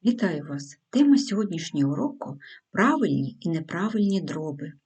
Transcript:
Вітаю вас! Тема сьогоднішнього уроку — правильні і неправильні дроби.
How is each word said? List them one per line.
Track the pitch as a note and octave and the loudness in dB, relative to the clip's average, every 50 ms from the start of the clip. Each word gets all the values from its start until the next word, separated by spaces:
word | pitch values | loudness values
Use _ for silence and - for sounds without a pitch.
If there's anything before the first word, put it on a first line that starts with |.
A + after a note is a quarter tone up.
| _ | _
Вітаю | A3 A#3+ - G#3+ F#3 E3 D3 C#3 D3 | 0 0 2 0 -2 -2 -2 -6 -8
вас! | C#3+ C#3 C#3 - - _ _ _ | -10 -10 -10 -12 -18 _ _ _
Тема | - B3 D4 C#4+ C#4 B3+ | 2 4 6 6 6 6
сьогоднішнього | - - G3+ G3+ G#3+ F#3+ F3 D#3+ D#3+ - - D3 C#3 C#3 D3 | 4 0 0 -2 -2 -2 -4 -6 -8 -4 0 0 0 2 0
уроку — | - - C#4+ - - - - C#3+ C#3+ - - - - _ _ | 0 -2 -4 -4 -6 -10 -10 -10 -14 -16 -20 -20 -20 _ _
правильні | _ - G3 C4+ D#4 - A#3+ E3+ C#3+ C#3 C#3 C#3 - - | _ 2 4 4 4 2 2 0 0 0 -2 -4 -8 -6
і | - E3+ | -4 -4
неправильні | E3 D#3+ D#3+ - - E3+ F#3+ A3 A3+ A3 G3+ G3+ G3 G3 | -2 -2 -4 -6 -6 -4 -4 -2 0 0 0 2 0 0
дроби. | E3 C#3 D3 D#3 D#3 D#3 D3 C#3 C#3+ D#3 D3 _ _ | -2 -4 -6 -6 -6 -6 -8 -8 -10 -14 -14 _ _